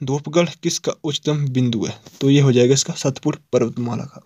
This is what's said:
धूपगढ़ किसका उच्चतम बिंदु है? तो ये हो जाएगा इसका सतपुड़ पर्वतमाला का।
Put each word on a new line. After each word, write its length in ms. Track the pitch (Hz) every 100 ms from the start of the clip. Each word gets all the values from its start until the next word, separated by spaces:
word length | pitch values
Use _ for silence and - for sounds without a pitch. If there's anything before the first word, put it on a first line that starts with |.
धूपगढ़ 460 | 139 143 151 160 170 -
किसका 300 | 170 - - -
उच्चतम 440 | 160 143 151 151 139
बिंदु 380 | 127 127 113 80
है? 120 | - - -
तो 80 | 135
ये 100 | 143
हो 120 | 139
जाएगा 220 | 123 123
इसका 200 | 139 -
सतपुड़ 420 | - 139 131 151 147 _
पर्वतमाला 500 | 123 117 120 120 113
का। 180 | - -